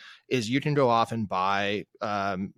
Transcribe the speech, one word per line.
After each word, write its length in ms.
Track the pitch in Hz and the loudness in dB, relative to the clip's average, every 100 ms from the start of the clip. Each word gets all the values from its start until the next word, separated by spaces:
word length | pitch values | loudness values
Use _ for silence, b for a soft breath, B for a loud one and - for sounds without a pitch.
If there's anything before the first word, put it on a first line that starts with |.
| B B - | B B -4
is 220 | 127 107 | -2 0
you 100 | 135 | -2
can 140 | 147 | 0
go 160 | 147 127 | 2 4
off 220 | 113 117 | 4 2
and 180 | 117 104 | -2 -2
buy, 560 | 92 95 98 101 104 - _ | 0 0 0 0 -2 -6 _
um, 520 | 107 104 98 92 98 | -4 -2 -2 -4 -6